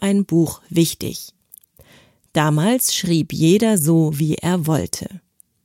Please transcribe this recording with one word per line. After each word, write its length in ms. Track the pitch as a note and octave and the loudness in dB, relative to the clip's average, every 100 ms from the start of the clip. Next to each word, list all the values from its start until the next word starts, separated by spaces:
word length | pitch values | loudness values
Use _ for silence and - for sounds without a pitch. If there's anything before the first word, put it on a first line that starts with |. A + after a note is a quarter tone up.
ein 240 | G3 G3+ F#3+ | 0 0 2
Buch 340 | E3 D#3 - - | 0 0 -4 -4
wichtig? 600 | E3+ D#3+ - - - - _ _ - _ _ - - _ _ _ | 0 0 -2 -10 -10 -16 _ _ -20 _ _ -20 -20 _ _ _
Damals 600 | D#3+ D3+ D3+ G3 B3+ - | 0 2 2 2 0 -2
schrieb 380 | - F3 E3+ D3 | -4 -2 -2 -2
jeder 460 | D3+ D#3+ G#3 A3+ G3+ | 0 4 4 4 2
so, 420 | D3+ E3 D#3 D3 | 2 2 2 0
wie 160 | D#3 - | -2 -2
er 320 | F3 F3+ D#3 | -2 -2 0
wollte. 540 | D3+ F2 - - F#3+ _ _ _ _ | -2 -2 -8 -12 -16 _ _ _ _